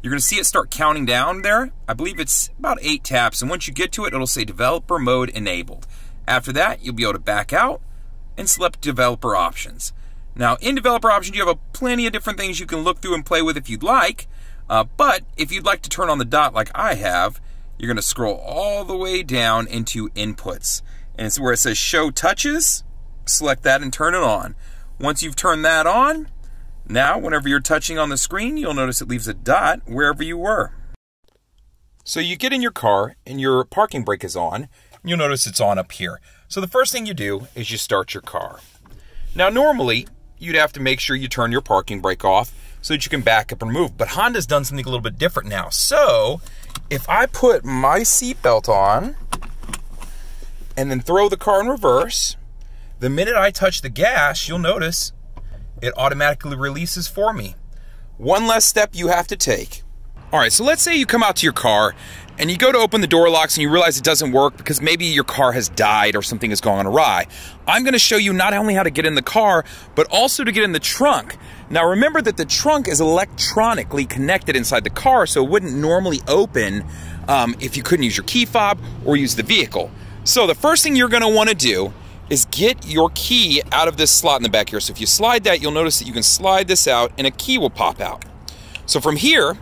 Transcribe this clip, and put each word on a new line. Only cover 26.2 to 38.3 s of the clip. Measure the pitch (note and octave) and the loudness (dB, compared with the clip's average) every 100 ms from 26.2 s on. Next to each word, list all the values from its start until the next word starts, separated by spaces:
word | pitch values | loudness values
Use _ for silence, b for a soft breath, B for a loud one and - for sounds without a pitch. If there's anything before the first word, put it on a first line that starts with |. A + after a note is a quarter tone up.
| D4+ - b b b b - | -6 -12 b b b b -2
now | A2+ C#3 G3+ | 2 2 2
whenever | - D3+ C#3 | 0 -2 2
you're | C#3+ | 0
touching | B2+ D#3 - D#3+ | 2 0 0 -2
on | D3 | 0
the | C3+ | 0
screen, | - F#3+ A#3 D4+ | -2 -2 -4 -2
you'll | F#3 | -4
notice | C#3+ C3 B2 | -2 -2 -2
it | B2 | -4
leaves | B2 G#2+ | -4 -4
a | |
dot | - B2 E3+ - - | -6 2 2 2 -2
wherever | - A#2+ D3 C#3+ | -6 0 0 0
you | D#3+ | -6
were. | E3+ F#3 G#3+ G#2 - - - _ _ _ _ _ _ _ _ _ _ | -4 -2 0 -2 -8 -14 -16 _ _ _ _ _ _ _ _ _ _
So | - E3 | -8 -4
you | E3+ | -4
get | F3+ C4 | -2 -2
in | C4+ | 0
your | A#3+ | -2
car | - A2+ G2 G#2+ - | 0 2 4 2 -6
and | - C3+ | -12 -2
your | C3+ B2+ | 2 2
parking | B2+ - G#3+ C#3+ | 2 0 0 0
brake | G#2+ G2+ | -2 -4
is | F#2 | -4
on, | F2+ E2+ G2+ | -4 -4 -4
and | C#3+ b b b | -10 b b b
you'll | E3+ E3+ | -4 -2
notice | D3 C3+ - | 0 0 -2
it's | - | 0
on | G#2 F#2+ | 2 2
up | F#2 | -4
here. | - F2+ - b b b | -8 -8 -8 b b b
So | G3 | -8
the | F#3 | 0
first | B3+ C4 | 2 2
thing | C4 | -2
you | G#3+ | -6
do | F3 G2+ G2+ B2+ | -6 -4 -4 -6
is | - A2+ | -10 -8
you | A2+ | -8
start | - G2+ F#2 | -2 -2 -2
your | F#2+ | -10
car. | - | -8